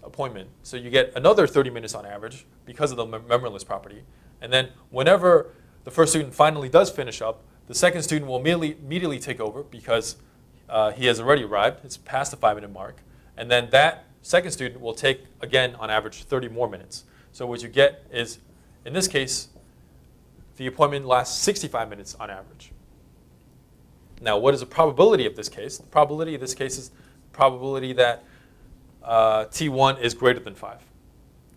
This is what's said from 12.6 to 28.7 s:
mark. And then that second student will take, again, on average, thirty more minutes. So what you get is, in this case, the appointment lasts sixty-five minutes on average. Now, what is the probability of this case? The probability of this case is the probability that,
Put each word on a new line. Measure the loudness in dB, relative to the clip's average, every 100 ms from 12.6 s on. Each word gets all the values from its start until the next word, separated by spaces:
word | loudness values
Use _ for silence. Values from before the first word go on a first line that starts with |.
| -6
mark. | -16 -16 -18 _ -20 _ -12
And | 0
then | 0 4
that | 4 4 2 -12 _ -2
second | 0 0
student | -6 -10 -10
will | -10
take, | -2 -2 -2 -6 _
again, | -2 0 0 -4
on | -4
average, | -2 -4 -10
thirty | -6 -6 -6
more | -6 -6
minutes. | -6 -16 -20 -20 _ _
So | -12 -10
what | -10
you | -2
get | 4 4 2 -10
is, | -8 -8 -10 _ _ _ _
in | -10
this | -4 -2
case, | -2 -4 -6 -10 -20 _ _ _ _ _ _ _ _ -20 -12
the | -8
appointment | 0 0 0 0
lasts | 0 0 -4
sixty-five | -2 -2 -4 -6 -8
minutes | -12 -18 -16
on | -14
average. | -16 -18 -20 -20 -20 _ _ _ _ _ _ _ _ _ _ _ _ -20 -8
Now, | -2 2
what | 2 2
is |
the | 0
probability | 0 2 6 6 4 0
of | -6
this | -12
case? | -12 -14 -14
The | -2
probability | 2 2 0 -8
of | -8
this | -10 -8
case | -8 -10
is | -14
the | -20 -20 _ _
probability | 2 2 2 -6 -6 -2
that, | 2 4 2 -8 _ _ _ -20